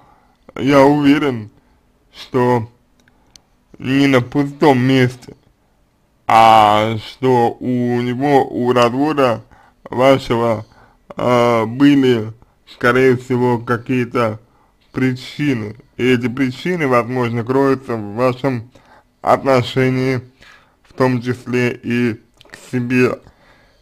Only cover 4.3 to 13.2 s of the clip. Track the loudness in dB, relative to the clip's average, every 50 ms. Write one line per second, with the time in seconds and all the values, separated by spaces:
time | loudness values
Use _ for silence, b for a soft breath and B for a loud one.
4.3 | -4 -4 -4 -4 -4 0 2 4 4 4 2 2 2 2 2 0 -2 -10 -20 -20
5.3 | -20 _ _ _ _ _ _ _ _ _ _ _ _ _ _ _ _ _ _ 2
6.3 | 4 6 6 6 6 6 6 4 4 2 0 -2 -4 -8 -10 -14 -12 _ 0 0
7.3 | 2 2 2 0 -2 -6 -6 -4 -4 -2 -2 -2 -2 -2 -4 -4 -4 -4 0 2
8.3 | 2 2 2 0 -4 -4 -2 0 2 2 2 2 2 0 -2 -2 0 0 0 0
9.3 | 0 -4 -8 b b b b b b b _ -10 -4 2 4 4 4 2 0 -2
10.3 | -2 -2 0 -2 -2 -4 -8 b b b b b b b _ _ -10 -6 -2 0
11.3 | 2 2 2 2 2 0 -2 -4 -2 2 2 4 4 4 2 2 0 0 -2 -8
12.3 | -12 -18 _ _ _ _ _ _ -12 _ -2 0 2 4 4 2 2 0